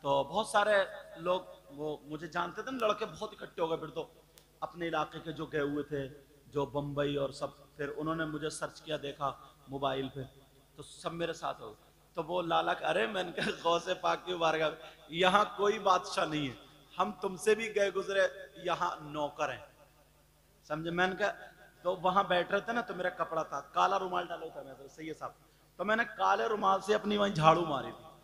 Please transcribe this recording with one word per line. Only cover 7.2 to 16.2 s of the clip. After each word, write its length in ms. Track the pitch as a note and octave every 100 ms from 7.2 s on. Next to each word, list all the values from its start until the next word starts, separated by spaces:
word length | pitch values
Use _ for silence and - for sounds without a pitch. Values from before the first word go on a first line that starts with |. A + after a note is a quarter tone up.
| C3+
सब, 440 | - C#3+ - - -
फिर 120 | C#3
उन्होंने 360 | D3 D#3 E3
मुझे 260 | D#3 D3+ D3+
search 300 | D3+ D3+ -
किया, 160 | - D3+
देखा 600 | C#3 C#3+ C#3 B2+ - - -
mobile 380 | C3+ C#3 C3+ C3
पे, 160 | C#3 B2+ - - - _ -
तो 60 |
सब 300 | D3 - F3
मेरे 200 | E3+ E3
साथ 220 | D#3 C#3+
हो। 240 | C3 A2+ G#2+ - _ _ -
तो 60 |
वो 200 | D#3 F3+
लाला 320 | E3+ E3 E3+
कह, 120 | F3+ D#3
"अरे," 200 | E3+ A3+
मैंने 260 | G3 F3
कहा, 180 | E3+ G3 -
"गौसे 320 | E3+ E3+ F3
पाक 300 | F3+ E3+ E3+ F3
की 80 |
बारगाह, 360 | F3+ E3 D#3 D#3 D#3+ - - -
यहाँ 440 | E3 F#3 G3 G#3 -
कोई 200 | G3+ A3
बादशाह 480 | G3 F3+ - -